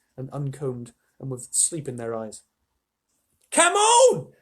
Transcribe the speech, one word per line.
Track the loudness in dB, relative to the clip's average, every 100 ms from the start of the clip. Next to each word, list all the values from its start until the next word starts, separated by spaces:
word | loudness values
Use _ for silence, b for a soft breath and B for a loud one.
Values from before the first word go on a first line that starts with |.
| _ -16
and | -12
uncombed, | -8 -8 -6 -8 -8 -12 -18 _ _
and | -12
with | -10 -6
sleep | -2 -2 -2 -8
in | -8
their | -6 -6
eyes. | -8 -12 _ _ _ _ _ _ _ _ _ _ _
Come | 2 2
on! | 4 4 6 6 4 -2 b